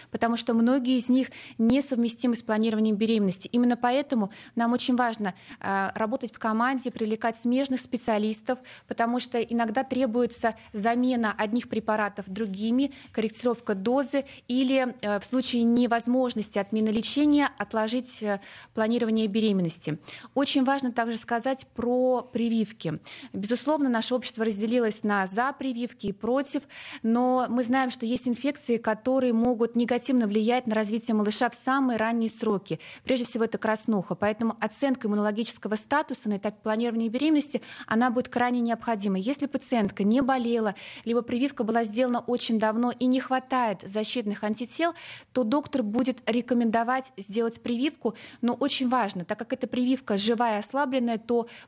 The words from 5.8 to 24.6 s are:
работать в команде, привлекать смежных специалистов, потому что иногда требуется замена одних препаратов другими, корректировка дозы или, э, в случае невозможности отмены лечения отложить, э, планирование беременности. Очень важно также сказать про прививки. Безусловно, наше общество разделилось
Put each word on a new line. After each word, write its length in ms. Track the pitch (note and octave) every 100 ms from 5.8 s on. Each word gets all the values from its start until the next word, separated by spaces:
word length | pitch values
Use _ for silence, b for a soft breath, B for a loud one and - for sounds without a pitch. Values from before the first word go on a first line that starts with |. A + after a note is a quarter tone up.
| G3 G#3
работать 380 | G#3+ C4 A3
в 60 | -
команде, 520 | A3+ A3 B3 C4+ B3
привлекать 440 | - A3 A3 A#3 A3+
смежных 420 | A#3+ B3+ C4+ B3+
специалистов, 800 | - A#3 - G#3+ G#3+ A3 - B3+ B B -
потому 320 | - A#3 B3
что 200 | - A#3+
иногда 440 | A3+ A#3 A3+ A3+
требуется 720 | C4 B3 C4 A#3+ A#3+ A#3+ A3+ A3 B
замена 600 | G#3+ A3+ A#3+ B3+ B3 G#3+ G3
одних 320 | G#3+ A#3+ -
препаратов 560 | A3 A3 G#3+ G3+ G3+ F#3+
другими, 640 | F#3+ A3 F#3+ A3+ B3 C#4 B B
корректировка 640 | - A3 A3 B3 A#3 - G3
дозы 500 | G3+ C4 B3+ C#4 C4+ B -
или, 400 | B3 C4 C4+ B3+ -
э, 180 | G#3 G3+
в 60 | -
случае 380 | B3+ B3+ A#3+
невозможности 960 | A#3 A#3+ A#3+ A#3 A#3 B3+ B3 A3+ G3+ G3+
отмены 300 | G3 A3 G#3+
лечения 600 | G#3+ G#3+ C#4+ D4 D4 C#4+ -
отложить, 640 | G3+ A3+ A3 B3 B3 -
э, 180 | G#3+ G3 B B B
планирование 540 | - A3 A#3 A3+ A3 A3
беременности. 720 | G#3+ G#3+ G3 E3+ - - D3+ B B B
Очень 300 | C4 C#4 C#4+
важно 280 | C4 C#4 B3+
также 260 | B3 A#3 A3+
сказать 500 | - A#3 B3+ C4+ - -
про 460 | A3+ B3+ B3+ B3
прививки. 720 | - A3 A#3 A3+ G#3+ - E3 D#3+ B B C4
Безусловно, 560 | F#3+ G3+ B3 C#4+ D#4 C4+
наше 260 | A#3 A3+ B3
общество 300 | - - A3+
разделилось 580 | G3+